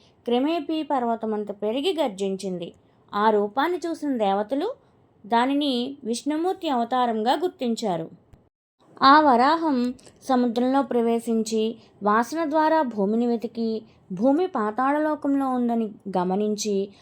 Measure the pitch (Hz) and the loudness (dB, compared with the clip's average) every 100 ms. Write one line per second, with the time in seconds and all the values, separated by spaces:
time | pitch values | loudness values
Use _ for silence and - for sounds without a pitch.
0 | _ _ - 240 285 339 285 311 302 277 | _ _ -2 0 0 -2 -4 -6 -2 -2
1 | 233 226 220 214 208 202 208 247 320 320 | -2 -2 -4 -4 -6 -6 -4 -2 -2 -2
2 | 269 185 196 190 196 175 170 - _ _ | -2 -2 -4 -4 -6 -8 -10 -16 _ _
3 | _ 202 214 208 208 214 311 349 339 311 | _ 0 2 2 0 -2 -2 -2 -6 -6
4 | 294 254 196 196 214 277 392 554 _ _ | -4 0 0 0 -2 -4 -4 -8 _ _
5 | _ _ 202 233 254 285 294 247 254 285 | _ _ -2 0 0 0 0 -2 -4 -8
6 | 214 240 285 311 349 381 330 247 233 254 | -8 -6 -4 -2 -2 -4 -2 -2 0 0
7 | 247 220 220 294 359 - 240 226 220 165 | 0 0 0 0 -2 -4 -4 -2 -2 -4
8 | 160 - _ _ _ _ _ _ _ - | -6 -14 _ _ _ _ _ _ _ 4
9 | 269 294 302 233 269 330 330 254 247 254 | 8 8 8 6 4 2 0 0 -2 -6
10 | - - - 254 247 233 254 277 277 240 | -16 -10 0 2 2 0 2 2 0 0
11 | 233 233 233 226 220 220 220 226 - - | 2 0 0 -2 0 0 -2 -4 -14 -4
12 | 202 214 233 311 320 311 311 320 269 208 | 0 2 0 -4 -2 2 2 2 0 0
13 | 196 226 240 233 226 - 226 220 - _ | 0 2 0 -2 -4 -4 -4 -4 -8 _
14 | - 180 247 285 370 277 208 214 262 294 | -12 0 2 2 0 -2 -2 0 0 0
15 | 311 302 294 277 269 254 240 233 214 - | 0 -2 -2 0 0 -2 0 0 -4 -6
16 | 196 185 180 190 214 208 214 196 196 - | -6 -2 0 0 -2 -2 -2 -2 -4 -10